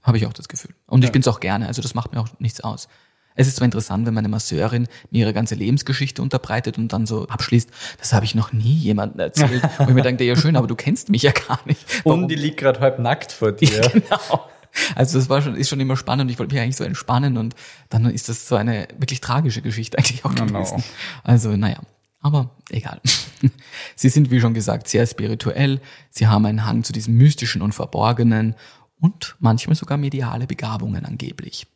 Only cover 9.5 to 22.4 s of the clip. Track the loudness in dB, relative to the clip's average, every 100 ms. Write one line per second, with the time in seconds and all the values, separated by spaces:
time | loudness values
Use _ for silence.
9.5 | 2 -2 0 4 4 4 2 2 2 4
10.5 | 2 0 -2 0 -2 2 4 4 2 -2
11.5 | -6 -2 -4 -2 -2 2 2 2 -2 -4
12.5 | 0 0 2 0 2 -2 -2 -4 -2 -2
13.5 | 4 2 4 4 4 2 -4 0 -4 -4
14.5 | -20 _ -6 -4 0 0 2 2 0 0
15.5 | -2 -2 -2 -2 -2 -2 -2 -2 -4 -4
16.5 | -2 -2 -2 -4 -6 0 0 2 -2 -4
17.5 | -8 -20 -20 _ 0 2 0 -2 -2 0
18.5 | 0 0 -2 -6 -6 -6 -4 -2 0 0
19.5 | -2 -4 -6 -6 -2 -2 -2 -4 -2 0
20.5 | -2 -2 -2 -6 -10 -14 -10 4 4 4
21.5 | 0 0 -2 -10 _ _ _ 0 0